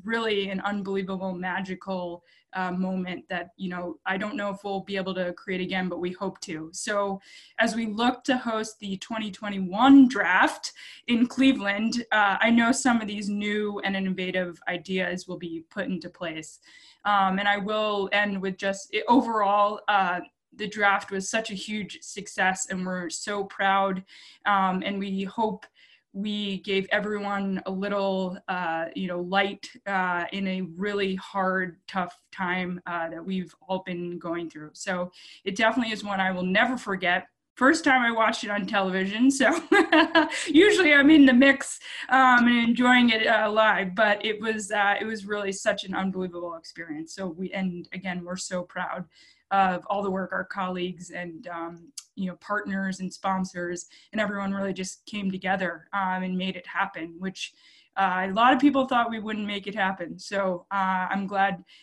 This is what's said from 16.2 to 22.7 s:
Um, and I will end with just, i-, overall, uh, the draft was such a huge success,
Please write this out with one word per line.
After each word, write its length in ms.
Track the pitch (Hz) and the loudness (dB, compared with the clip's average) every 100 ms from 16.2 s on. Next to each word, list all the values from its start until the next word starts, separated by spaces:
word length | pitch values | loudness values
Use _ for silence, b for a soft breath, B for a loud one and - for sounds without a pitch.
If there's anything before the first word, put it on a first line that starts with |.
| 170 160 160 - b b b b 208 | -10 -10 -14 -18 b b b b 0
Um, 320 | 202 190 190 | 2 2 2
and 100 | 202 | 0
I 100 | 202 | 0
will 520 | 196 214 214 202 190 | -2 -2 0 -2 0
end 300 | 202 208 196 | 0 0 -2
with 160 | 196 190 | -6 -4
just, 320 | 196 196 - 214 | -4 -4 -6 -2
i-, 80 | - | 4
overall, 760 | 254 226 214 202 208 208 214 - | 4 4 0 2 4 2 0 0
uh, 340 | 202 185 175 - _ _ - | 0 0 -2 -8 _ _ -10
the 120 | 202 | -8
draft 440 | 214 202 202 - | 0 2 2 0
was 180 | 196 190 | -6 -4
such 220 | 220 220 | -4 -4
a 100 | 190 - | -8 -6
huge 320 | 214 190 - | -6 -8 -12
success, 680 | - 202 190 208 185 185 - | -14 -14 -8 -2 0 0 -4